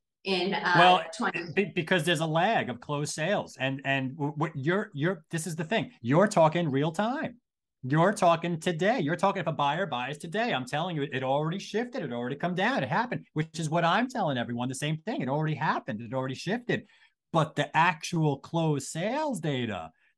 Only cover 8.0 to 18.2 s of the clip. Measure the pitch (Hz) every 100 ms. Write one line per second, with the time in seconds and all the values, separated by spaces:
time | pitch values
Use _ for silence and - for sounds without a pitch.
8 | 175 214 175 165 170 165 180 165 185 254
9 | 147 170 196 196 165 143 143 156 190 123
10 | 123 147 175 202 240 139 123 147 180 160
11 | 143 127 131 139 156 190 - 202 247 254
12 | 151 120 123 143 175 180 208 262 - 180
13 | 240 180 - - 160 - 156 170 165 190
14 | 254 247 175 127 117 120 123 127 147 156
15 | - 294 123 143 156 139 160 269 - 110
16 | 117 131 131 131 - 233 - 143 - _
17 | _ _ _ 165 151 - 139 - 170 160
18 | - 170